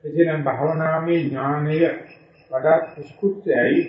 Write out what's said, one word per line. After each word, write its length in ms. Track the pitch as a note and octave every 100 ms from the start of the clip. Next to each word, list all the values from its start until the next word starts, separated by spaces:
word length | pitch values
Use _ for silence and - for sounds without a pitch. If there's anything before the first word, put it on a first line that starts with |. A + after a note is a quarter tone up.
එසේනම් 400 | D3+ D3+ E3 D#3
භාවනාමය 720 | C#3 B2 D3+ D#3+ D#3+ D#3+ E3 E3+
ඥානය 600 | D3 C3+ C3+ D3 D3+ D#3 E3 - - - - _ _
වඩා 260 | C3+ D#3 E3 D#3+
පුෂ්කුත්යයි 960 | - C#3+ - G3 - F3+ B2+ B2+ D#3